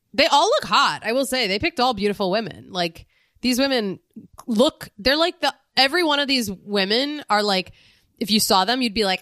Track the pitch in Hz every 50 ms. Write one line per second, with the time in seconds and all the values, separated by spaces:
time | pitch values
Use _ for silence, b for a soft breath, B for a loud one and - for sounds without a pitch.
0 | _ _ - 202 294 330 - 285 320 415 523 605 - - 196 247 - 214 151 143
1 | - 208 226 262 277 233 254 254 240 196 185 208 247 339 - - 240 262 254 196
2 | 202 208 202 - 208 185 180 226 233 175 143 - 113 - 196 185 175 170 165 -
3 | - _ _ _ _ _ _ _ - 240 254 233 269 277 262 247 220 196 180 -
4 | _ _ _ 226 196 - _ - - - 233 208 247 311 311 _ - - _ -
5 | 190 254 277 311 330 359 359 _ - 277 - _ _ _ _ - 262 269 277 349
6 | 359 311 285 285 285 262 269 262 233 196 196 175 - 202 202 202 190 190 208 240
7 | 277 285 302 294 - _ 214 208 208 208 196 185 180 - b b b b b b
8 | b b _ _ 247 185 208 220 - - 220 190 190 190 240 262 254 233 190 226
9 | 214 190 185 185